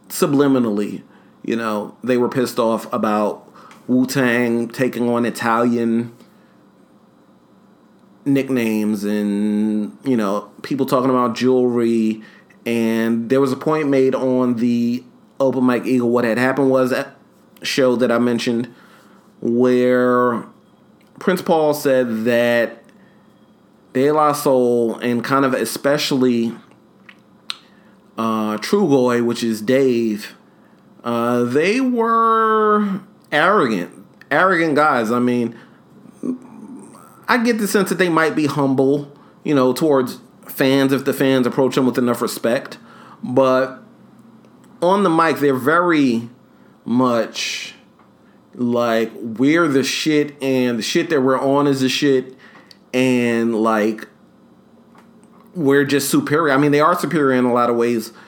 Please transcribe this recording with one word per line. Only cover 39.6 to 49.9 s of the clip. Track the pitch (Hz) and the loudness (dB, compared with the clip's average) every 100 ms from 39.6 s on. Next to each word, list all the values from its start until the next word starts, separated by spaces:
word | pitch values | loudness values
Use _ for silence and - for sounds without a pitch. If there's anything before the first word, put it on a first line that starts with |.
| 127 | 2
towards | 123 160 135 123 - - - - | 0 2 2 0 -6 -18 -20 -12
fans | - 135 139 135 | -2 2 2 2
if | 135 | 0
the | 143 | -2
fans | 127 135 131 120 | -2 0 2 0
approach | 139 131 143 | 0 0 0
them | 127 | 0
with | 120 | 0
enough | 123 117 | -2 -2
respect. | 113 - 117 135 - - - - - - | -4 -4 -4 -4 -6 -16 -20 -20 -20 -14
But | 127 127 131 127 135 - - - - - - - - - - - | -4 2 2 2 0 -6 -20 -20 -20 -20 -20 -20 -20 -20 -20 -4
on | 175 196 | 0 2
the | 190 | 2
mic, | 160 160 135 | 2 2 2
they're | 143 | 0
very | 127 123 170 175 156 135 117 117 - _ _ - _ | 0 0 2 2 2 2 0 -4 -14 _ _ -20 _
much | - 123 127 117 107 - - - - - _ _ _ _ _ _ _ | -4 0 2 0 -2 -6 -8 -8 -12 -18 _ _ _ _ _ _ _
like, | - 120 120 120 113 113 | -6 -2 0 0 0 -2
"We're | - 113 110 135 165 165 | -6 -10 0 2 4 2
the | 135 | 2
shit, | 127 | 0